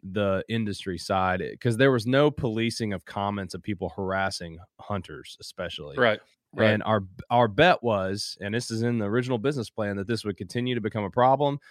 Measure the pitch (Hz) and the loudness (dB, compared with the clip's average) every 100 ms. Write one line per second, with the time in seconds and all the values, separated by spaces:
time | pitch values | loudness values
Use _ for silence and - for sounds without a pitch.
0 | 98 101 98 95 - 113 104 95 98 85 | -4 -2 0 0 -2 -2 -2 -4 -6 -6
1 | - 95 92 92 67 53 120 110 135 123 | 0 2 2 0 -4 -2 0 4 4 4
2 | 117 135 147 143 120 110 117 - 107 92 | 2 4 4 2 -2 0 -2 -2 -4 -4
3 | - 104 101 101 92 90 - 92 90 - | -6 -4 -2 -2 -6 -8 -6 -6 -6 -4
4 | 95 95 95 - 85 82 92 - - 101 | -4 0 -2 -4 -10 -14 -20 -14 -6 -6
5 | 85 73 - - - - 85 - 73 95 | -6 -14 -16 -18 -14 -10 -8 -8 -8 0
6 | 117 107 _ _ _ - 110 107 107 107 | 0 0 _ _ _ 2 2 4 2 0
7 | 95 - - 120 113 98 175 - 117 101 | 0 -10 0 4 4 6 6 6 2 0
8 | 95 101 - - 101 117 120 113 120 117 | 0 -4 -8 -8 -4 -4 -4 -2 0 0
9 | 101 120 123 120 135 143 107 - 104 101 | 0 0 0 0 0 -2 -4 -4 -4 -4
10 | 95 110 104 92 95 120 123 120 110 110 | -4 -4 -4 -6 -6 -4 -2 -2 -2 -2
11 | 98 123 127 139 143 143 _ | -2 4 4 6 2 -2 _